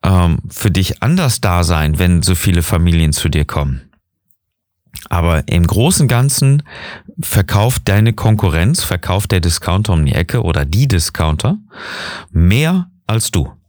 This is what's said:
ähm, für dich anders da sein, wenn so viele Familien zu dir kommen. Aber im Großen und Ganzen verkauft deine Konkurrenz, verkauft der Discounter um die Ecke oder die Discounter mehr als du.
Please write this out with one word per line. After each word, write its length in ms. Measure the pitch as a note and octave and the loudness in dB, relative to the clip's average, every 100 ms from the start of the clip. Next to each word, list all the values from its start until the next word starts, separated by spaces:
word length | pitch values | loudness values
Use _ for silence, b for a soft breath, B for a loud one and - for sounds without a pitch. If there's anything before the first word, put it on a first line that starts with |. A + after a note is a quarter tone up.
ähm, 340 | F2+ F#2 F2 D#2 - | 2 2 2 0 -6
für 220 | - G#2 | -4 -2
dich 320 | F#2 F#2 - | 0 -2 -2
anders 380 | A#2+ F3+ D3+ - | -2 0 0 -2
da 240 | G2+ F2 | 0 0
sein, 340 | E2+ E2 D2+ D#2 | 2 0 0 0
wenn 240 | F2+ F2 | 2 2
so 140 | D#2 F2 | 2 0
viele 260 | - E2+ | 0 0
Familien 500 | D#2+ F2 F2 E2 D#2+ | 0 0 2 2 2
zu 160 | D2+ D#2+ | 0 -2
dir 160 | D2 | -2
kommen. 460 | D2 - C#2+ C2 - _ _ _ _ _ _ _ _ _ _ - - | -2 -2 -4 -6 -10 _ _ _ _ _ _ _ _ _ _ -20 -6
Aber 400 | F2 E2+ D#2+ D2 | -2 0 0 0
im 180 | E2+ E2+ | 0 2
Großen 380 | G2 C3 F#3 | 2 0 2
und 40 | C#3 | 2
Ganzen 540 | A#2+ C3+ - C3+ C#3+ - B B B B - | 2 0 0 2 2 -2 B B B B -12
verkauft 600 | - - - G2+ A2+ B2+ - | -2 0 2 2 0 0 0
deine 260 | G2 A2 | 2 2
Konkurrenz, 720 | A2+ A2 G#2+ F#2 D#2 F#2 E3+ | 2 0 2 2 2 0 0
verkauft 480 | - F2 - F#2 - | -2 -4 -2 -2 0
der 80 | F#2+ | 0
Discounter 540 | E2+ - - F2+ G#2+ | 0 -2 -2 -2 0
um 120 | E2+ D2 | 2 2
die 80 | |
Ecke 280 | - F2 B2+ | 0 -2 -2
oder 200 | E2 E2 | 0 -2
die 220 | C#2+ F2+ C#3 | 0 0 2
Discounter 720 | F#2+ - - D#2 D2+ - G#3 - B B B B B B | 0 -2 -2 -2 0 -2 -4 -8 B B B B B B
mehr 580 | - E2+ A2 D#3+ F#3 F3+ _ - | 0 4 4 2 0 -4 _ -4
als 240 | A2+ - | -4 -2
du. 200 | F#2+ D#2 - | -4 -4 -8